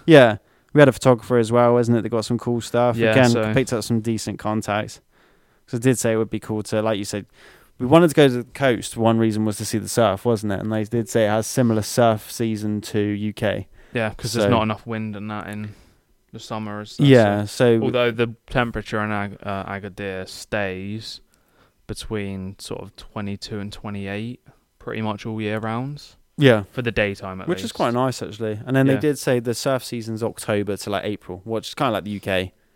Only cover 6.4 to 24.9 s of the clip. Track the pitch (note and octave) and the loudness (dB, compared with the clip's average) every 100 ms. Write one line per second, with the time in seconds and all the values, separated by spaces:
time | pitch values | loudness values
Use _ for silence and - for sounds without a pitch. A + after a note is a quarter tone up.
6.4 | - G#2+ G2 A2 A2 G#2 G2+ G#2 - _ | -6 -8 -4 -2 -2 -2 -4 -8 -10 _
7.4 | - - _ - B2 D#3+ F3 D3 C#3 B2 | -20 -20 _ -8 4 6 6 6 4 4
8.4 | A#2 - C#3 A2+ - A#2 A2+ A2+ A2+ G#2+ | -6 0 0 0 -2 0 2 4 2 2
9.4 | A2 G#2 A2 A2 G2+ - A2 F#2+ A#2+ A2 | -2 -2 -4 -4 -2 2 2 2 0 0
10.4 | A2 G2 G#2 A2 G#2+ A#2 A2 A#2+ G#2 A2 | -2 -4 -4 -4 -2 -4 0 2 2 2
11.4 | A2 - A#2 A2 G#2 - A#2 G#2+ - - | 0 0 2 2 0 2 4 2 -4 -4
12.4 | A2+ G#2+ G#2+ G#2 - A2 G#2 G#2 G#2+ - | -4 -2 -4 -4 -4 -2 -2 -2 -4 -2
13.4 | G#2+ G#2 - - - B2 A2 - A2+ A#2 | -2 -2 -8 -18 -10 -4 -4 -6 -6 0
14.4 | G2+ A2+ G#2+ G#2+ A#2 A2 A2 G#2 G#2+ G#2+ | 2 2 0 -4 -8 -8 -8 -8 -10 -10
15.4 | F#2 G#2 G#2+ G2+ _ _ _ _ _ A2+ | -10 -10 -12 -14 _ _ _ _ _ -18
16.4 | - A2 G#2+ G#2 G#2 - C#3+ B2+ G#2+ G#2 | -10 -10 -8 -10 -10 2 6 8 6 2
17.4 | G#2 - B2 A2+ B2+ B2 A#2+ A2+ A#2 G#2+ | -2 0 2 2 2 0 0 0 -4 -6
18.4 | - C3 A#2+ A2 - A2 G#2+ G#2 G2+ G2 | -6 -4 -2 -4 -6 -4 -2 -4 -6 -10
19.4 | - G2 F#2 G2 G2+ F#2+ G2+ F#2+ F#2 - | -8 -8 -8 -10 -10 -10 -8 -8 -10 -14
20.4 | - G#2+ G2 F#2 G2 A2 A2 - _ _ | -6 -4 -4 -6 -8 -10 -10 -16 _ _
21.4 | _ _ _ _ - F#2+ - A2 G2+ F#2+ | _ _ _ _ -12 -12 -8 -6 -6 -8
22.4 | F#2+ F#2+ - - G2 - - A2 G2+ G2+ | -10 -12 -12 -12 -14 -18 -14 -10 -8 -8
23.4 | - G#2+ G2+ - G#2+ G2+ G2 G2+ A2+ B2+ | -10 -10 -10 -12 -10 -8 -8 -8 -8 -12
24.4 | _ _ _ _ - | _ _ _ _ -10